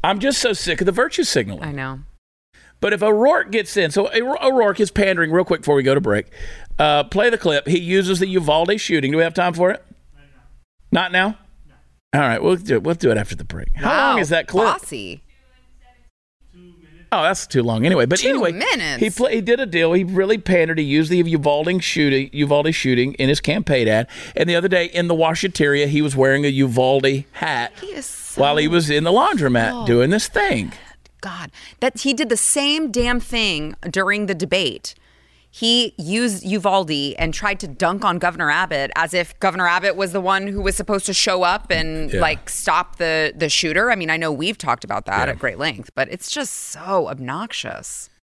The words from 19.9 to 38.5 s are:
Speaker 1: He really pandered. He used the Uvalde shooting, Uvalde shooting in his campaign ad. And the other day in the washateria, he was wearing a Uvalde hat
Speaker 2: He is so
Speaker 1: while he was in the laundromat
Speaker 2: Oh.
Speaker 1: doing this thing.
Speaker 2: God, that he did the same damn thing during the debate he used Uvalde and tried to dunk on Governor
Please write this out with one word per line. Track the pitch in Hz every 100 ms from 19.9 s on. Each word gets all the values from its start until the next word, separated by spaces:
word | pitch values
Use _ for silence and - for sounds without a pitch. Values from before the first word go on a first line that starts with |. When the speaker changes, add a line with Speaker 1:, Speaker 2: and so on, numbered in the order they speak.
Speaker 1:
He | 180
really | 180 190 190 220
pandered. | - 180 160 160
He | 147
used | 147 160
the | 180
Uvalde | 170 160 147 147 160 180
shooting, | - - 147 135 135
Uvalde | 143 143 147 151
shooting | 160 131 123 127 -
in | 131
his | 143
campaign | - 175 180 135 110
ad. | 107 123 - - -
And | 160
the | 170
other | 185
day | 180 170
in | 175 175
the | 165
washateria, | 160 165 190 - 147 143 143
he | 147
was | 151 135
wearing | 131 139 147
a |
Uvalde | 135 135 120 127 139 135 135 139
hat | - 160 131 117 -
Speaker 2:
He | 392
is | 339 262
so | - - -
Speaker 1:
while | 139 151
he | 156
was | 170 151
in | 147 165
the |
laundromat | 208 349 302 139 123 113
Speaker 2:
Oh. | 240 220
Speaker 1:
doing | 120 131
this | 208 -
thing. | 440 403 117 95 - - - - _
Speaker 2:
God, | 190 175 170 - - -
that | 262 -
he | 269
did | 269 254
the | 220
same | - 294 277 302 311
damn | 226 240 240
thing | 233 233 214 156 151 - 175
during | 190 190 208 202
the | 180
debate | 170 185 156 95 - - _ _ _ _ _
he | - 226 240 233 -
used | 160 214 240 196 185
Uvalde | 208 196 190 165 147 143 -
and | 160
tried | - 208 202
to | 175
dunk | 131 175 190 214
on | 170
Governor | 180 170 156